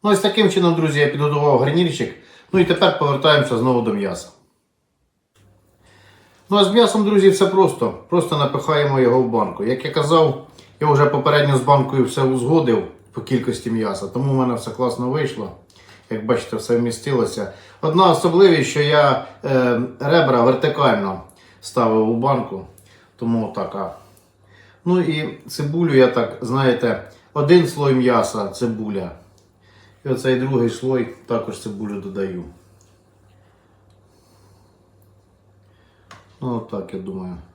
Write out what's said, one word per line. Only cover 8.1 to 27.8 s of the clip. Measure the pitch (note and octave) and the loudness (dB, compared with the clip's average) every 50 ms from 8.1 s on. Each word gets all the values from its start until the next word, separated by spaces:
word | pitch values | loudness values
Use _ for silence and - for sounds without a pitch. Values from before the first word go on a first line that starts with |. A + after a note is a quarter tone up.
| F3 F3 D#3 - D3+ | -2 -2 0 0 -2
напихаємо | D3 C#3+ C3+ - C3 - - D3+ D3 D3 C#3+ C3+ C3 | -2 -2 -2 -2 -4 -2 -2 0 0 0 0 2 2
його | B2+ A#2+ A#2+ C3 | 2 4 4 2
в | B2 A2+ | 2 0
банку. | A2+ A2 G#2+ F#2+ - - G2+ | 0 -2 -2 -2 -4 -6 -4
Як | A#2 C3 C3 - | -4 -4 -4 -6
я | - | -6
казав, | - D#3 C#3+ C#3+ E3 D#3+ D#3 C#3+ - - - - _ - - _ _ _ | -4 -2 0 2 4 4 4 2 0 -4 -12 -20 _ -20 -20 _ _ _
я | D3+ D3 | 0 2
вже | C#3+ C#3 D3 | 4 4 4
попередньо | D3 D3 C3+ B2+ D#3 C#3+ D3 C#3+ C#3+ C#3 | 2 2 0 0 2 2 2 2 2 2
з | B2+ | 0
банкою | B2 C#3+ C#3+ C#3+ B2+ - - C3+ B2 | 2 4 2 2 2 0 0 0 0
все | - - C#3 C3+ | 0 0 -2 0
узгодив | C3 C3 B2+ A#2+ C3 D#3+ D#3+ C#3 B2 A2 G2 F#2+ - - - - _ | 0 0 -2 0 2 2 2 2 2 0 0 -2 -6 -16 -20 -20 _
по | _ B2 | _ -14
кількості | A2+ - C3+ A#2+ - B2+ A2+ - - A#2 | -6 -4 -4 -2 -2 -4 -6 -6 -6 -4
м'яса, | A2+ A2+ A2 G2+ F#2+ - G2+ | -4 -2 -2 -4 -4 -6 -10
тому | G2 - A#2+ C3+ C#3 | -8 -6 -4 -2 0
в | C3+ | 0
мене | C3 B2+ B2 A#2+ | 0 0 0 -2
все | A2 - A#2 | -4 -8 -10
класно | - - B2+ A#2+ - A#2 B2 B2+ | -6 -4 -4 -4 -4 -4 -6 -4
вийшло. | C3+ D#3 D3 B2+ - A2 G#2 F#2 D#2 - _ _ _ _ - - - - _ _ | -4 -4 -4 -6 -6 -10 -12 -14 -14 -18 _ _ _ _ -20 -20 -20 -20 _ _
Як | A2 G#2+ G#2 | -10 -8 -2
бачите, | A2+ A#2+ A#2 - - A2+ | -2 -2 -2 -2 -6 -10
все | G#2 - - A#2+ | -10 -2 -2 0
вмістилося. | A#2 A#2+ A#2+ A2 - - C#3+ C3 A#2+ G#2+ - - A2+ G2+ - - - - - - - | 0 0 -2 -6 -6 -6 -4 -2 -2 -2 -2 -4 -8 -10 -10 -12 -20 -20 -20 -16 -6
Одна | - D#3 D#3 F3+ F#3+ F3+ | -6 0 2 4 4 4
особливість, | E3 - - E3+ E3 F3+ G3 F#3 E3 D3+ B2+ - | 2 2 0 0 4 6 6 6 6 4 0 -2
що | - D3 | -2 -2
я, | D3 D3 D3+ D3+ D3 D3 B2+ - - - - - - | 0 2 4 4 4 4 2 -2 -4 -10 -16 -10 -4
е, | C#3+ C3+ B2+ B2+ B2 A#2+ A#2 B2+ - - - | -2 0 0 0 0 0 -2 -4 -6 -8 -8
ребра | C#3 D3 E3 E3+ D3 C3 B2+ A#2+ | -2 2 2 2 2 2 2 2
вертикально | A#2 B2+ B2+ - - D3 - D#3 C#3+ B2+ A#2 G#2 G2 F#2+ F#2 F2+ - - _ _ _ _ _ _ | 4 2 2 2 -2 -2 -2 0 0 0 0 0 -4 -6 -8 -10 -14 -18 _ _ _ _ _ _
ставив | - - - C3 A#2 A2 A2 A2 A2 A2+ | -20 -6 -4 -2 0 2 2 0 0 0
у | A#2 | -2
банку, | A#2 A#2 A2+ A2+ A2+ G#2 - F#2+ F#2+ - - - _ _ _ _ _ _ _ _ | -2 0 0 0 -2 -4 -8 -10 -14 -14 -18 -20 _ _ _ _ _ _ _ _
тому | _ A#2+ A#2 A#2 A2+ G#2+ G2 - | _ -4 -2 -2 -2 -4 -6 -6
така. | G#2 F#2+ F#2 - G2 F#2+ F2 - - - _ _ _ _ _ _ _ _ _ _ _ _ _ _ _ _ | -8 -8 -8 -8 -8 -10 -10 -12 -16 -20 _ _ _ _ _ _ _ _ _ _ _ _ _ _ _ _
Ну | F3 F3+ F3+ | 0 2 2
і | E3 E3 D3+ D3+ D#3 D#3 - - - | 2 0 -2 -4 -4 -8 -10 -12 -18
цибулю | - - - C#3+ C#3+ D#3 E3+ F3 D#3 C#3 | -14 -8 -6 -6 -4 -2 0 0 4 6
я | C3 B2+ | 6 6
так, | A#2 - A#2+ A2+ - - - | 6 4 0 -4 -4 -6 -10
знаєте, | - A2 B2+ C3+ C3+ B2+ A#2 - - - - - - - - - _ _ _ | -8 -4 -2 0 2 2 2 2 0 -2 -2 -4 -8 -16 -20 -20 _ _ _
один | A#2+ A#2+ D3+ F3 F3+ D#3+ | -4 4 6 6 6 6
слой | C#3 - D3+ | 2 -2 -2